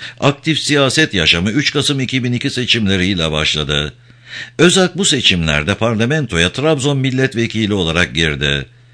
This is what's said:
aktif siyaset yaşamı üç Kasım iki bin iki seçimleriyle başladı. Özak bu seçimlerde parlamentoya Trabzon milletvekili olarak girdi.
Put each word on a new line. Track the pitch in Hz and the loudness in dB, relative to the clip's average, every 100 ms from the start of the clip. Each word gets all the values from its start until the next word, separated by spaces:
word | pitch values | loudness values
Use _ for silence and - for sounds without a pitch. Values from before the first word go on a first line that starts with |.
| - - | -8 -2
aktif | 135 143 156 156 | -2 0 -2 -2
siyaset | - 147 135 139 156 | 0 2 2 2 0
yaşamı | 95 80 87 98 | 2 2 2 0
üç | 113 139 | 0 0
Kasım | 147 135 143 | -2 0 -2
iki | 127 131 | -2 -2
bin | 123 | -2
iki | 120 139 | -2 -2
seçimleriyle | - 123 120 101 98 90 95 80 | -4 -2 0 2 2 2 0 0
başladı. | 76 78 78 73 73 73 - - - - - - - | 0 -2 -2 -2 -2 -4 -8 -20 -20 -20 -16 -14 2
Özak | 175 185 180 180 | 4 4 2 0
bu | |
seçimlerde | 196 139 98 92 80 76 78 | 0 2 2 2 2 0 0
parlamentoya | 98 113 110 117 156 139 85 87 | 0 0 0 0 0 -2 0 0
Trabzon | - 147 156 135 139 | 0 0 0 0 0
milletvekili | 131 127 131 117 117 110 107 | 0 0 0 0 -2 -2 0
olarak | 101 82 80 87 | 0 0 2 0
girdi. | 67 80 71 71 71 67 - - | 0 0 0 -2 -2 -6 -16 -20